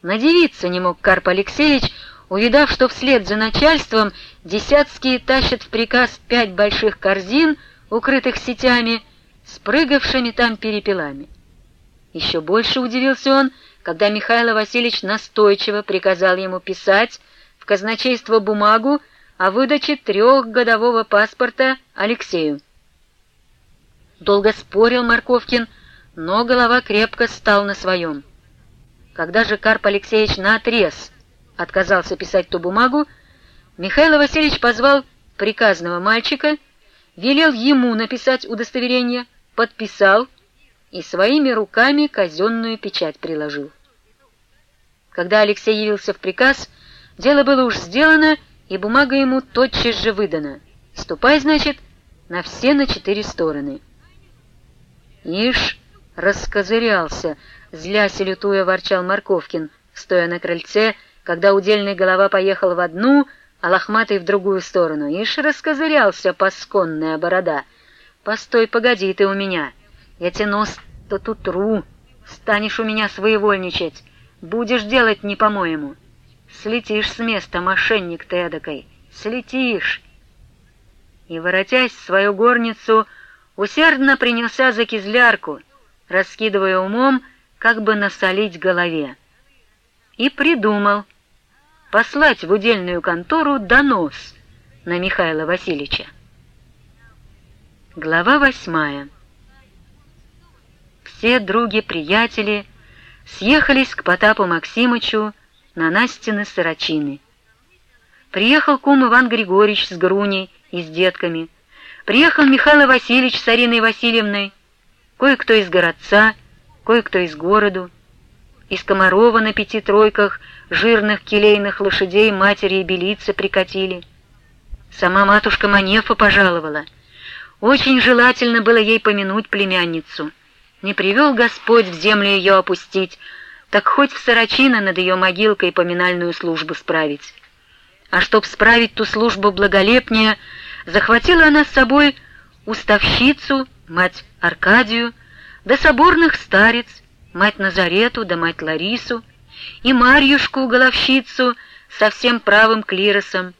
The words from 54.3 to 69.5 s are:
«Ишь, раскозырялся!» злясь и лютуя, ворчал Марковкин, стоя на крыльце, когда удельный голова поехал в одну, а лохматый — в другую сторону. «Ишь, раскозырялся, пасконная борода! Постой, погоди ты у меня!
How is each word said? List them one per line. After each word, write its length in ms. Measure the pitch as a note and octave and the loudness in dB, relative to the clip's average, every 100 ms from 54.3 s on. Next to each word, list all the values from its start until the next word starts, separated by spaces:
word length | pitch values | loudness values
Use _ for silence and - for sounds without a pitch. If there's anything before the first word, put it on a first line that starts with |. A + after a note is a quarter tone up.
| _ _ _ _ _ _ _ _ _ - | _ _ _ _ _ _ _ _ _ -10
«Ишь, 520 | F3+ A#3 B3+ - - _ _ _ - | -4 -2 -2 -6 -10 _ _ _ -4
раскозырялся!» 1200 | F3+ G3+ - G#3 F#3+ A3+ A#3 G3 D#3 - E3 D3+ - - _ | -2 -2 -4 -4 0 0 0 0 -2 -6 -8 -10 -16 -20 _
злясь 480 | D#3+ E3 G#3 G3+ - | -16 -4 0 -2 -2
и 20 | |
лютуя, 400 | F#3+ F#3 G3+ G3 | -6 -4 -2 0
ворчал 400 | F#3 F#3 - F#3+ | 0 -2 -2 -4
Марковкин, 680 | F3+ G3+ - F#3 - E3+ D#3 _ _ | -2 -4 -2 -4 -4 -10 -10 _ _
стоя 360 | - - F3+ E3+ | -20 -2 -2 0
на 100 | F3 | -4
крыльце, 560 | F3 E3+ - G#3 A3 G#3 _ _ | -6 -8 -4 0 0 -2 _ _
когда 300 | - E3+ G3 | -8 0 2
удельный 420 | G3 F#3+ G#3 G3 F#3+ | 2 2 0 0 -2
голова 340 | F#3 F#3 G3 | 0 2 2
поехал 460 | F#3+ F#3+ F#3+ F#3+ F3 | 2 0 0 0 0
в 40 | |
одну, 480 | F3 E3 A#3+ C#4+ C#4 - _ _ | -4 -2 2 2 2 -8 _ _
а 100 | F3 | -2
лохматый — 500 | F#3 - G#3+ A3+ G3+ | -2 0 -2 0 -2
в 40 | |
другую 380 | F3 G3+ F#3 F#3+ | 0 -2 0 -4
сторону. 480 | E3+ F#3 E3+ D3+ D3 | -2 -2 0 -2 -4
«Ишь, 280 | E3 A3+ - | -4 -4 -2
раскозырялся, 960 | D4 C#4+ D#4+ C#4+ D#4+ D4+ G#3+ - F#3+ | -2 -2 -4 -2 0 2 2 0 -6
пасконная 840 | F3+ F#3+ - - G3+ E3+ D#3 D#3+ D#3 | -2 -2 -2 -4 -2 -2 -4 -6 -4
борода! 480 | E3+ F3+ F3+ D3 - _ _ _ _ _ | -2 -2 -2 -6 -8 _ _ _ _ _
Постой, 440 | - A3 - A#3+ A3+ | -10 -8 -2 0 0
погоди 460 | - A#3 A3+ F#3+ | 0 0 0 -4
ты 120 | F#3 G3 | 0 -2
у 80 | |
меня! 380 | G3 G3 | 0 -4